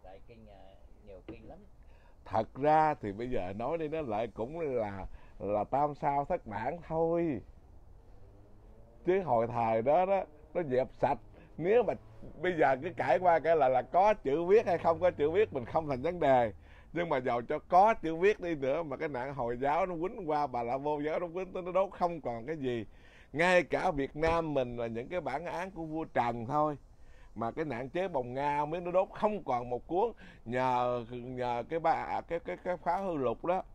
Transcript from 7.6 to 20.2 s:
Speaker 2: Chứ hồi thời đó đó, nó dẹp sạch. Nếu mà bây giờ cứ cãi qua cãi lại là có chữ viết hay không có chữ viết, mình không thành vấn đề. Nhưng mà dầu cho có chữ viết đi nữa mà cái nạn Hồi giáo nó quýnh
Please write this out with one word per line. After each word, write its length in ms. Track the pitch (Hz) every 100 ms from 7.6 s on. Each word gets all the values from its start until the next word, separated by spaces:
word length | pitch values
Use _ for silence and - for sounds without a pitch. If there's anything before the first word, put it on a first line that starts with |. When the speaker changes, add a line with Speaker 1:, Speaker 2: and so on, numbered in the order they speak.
| - - - - - - - - - - - - - - -
Speaker 2:
Chứ 160 | 185
hồi 260 | 175 120 113
thời 340 | 117 113 113
đó 240 | 113 156 185
đó, 180 | 196 - - -
nó 80 | 170
dẹp 240 | 160 123 107
sạch. 240 | - 123 - - - - -
Nếu 260 | 160 226
mà 100 | 202 131 - - - -
bây 160 | 170 170
giờ 180 | 143 131
cứ 80 | 160 -
cãi 220 | 131 175
qua 200 | 180 165
cãi 160 | 147 165
lại 140 | 131
là 120 | 127
có 320 | 123 170 202
chữ 300 | 208 139 143
viết 220 | 170 208 208
hay 120 | 170
không 220 | 170 165
có 120 | 180
chữ 180 | 170 147
viết, 220 | 175 214
mình 120 | 143 117
không 220 | 160 160
thành 140 | 131
vấn 180 | 143 180
đề. 340 | 151 131 117 98 - - -
Nhưng 160 | - 170
mà 80 | 139
dầu 240 | 127 120
cho 180 | 117 151
có 340 | - 180 208
chữ 220 | 220 160 160
viết 240 | 190 214
đi 160 | 180 160
nữa 280 | 131 147
mà 140 | 165 131
cái 120 | 156
nạn 240 | 131 131
Hồi 240 | 139 120 120
giáo 280 | 139 156 190
nó 100 | 175
quýnh 280 | 175 240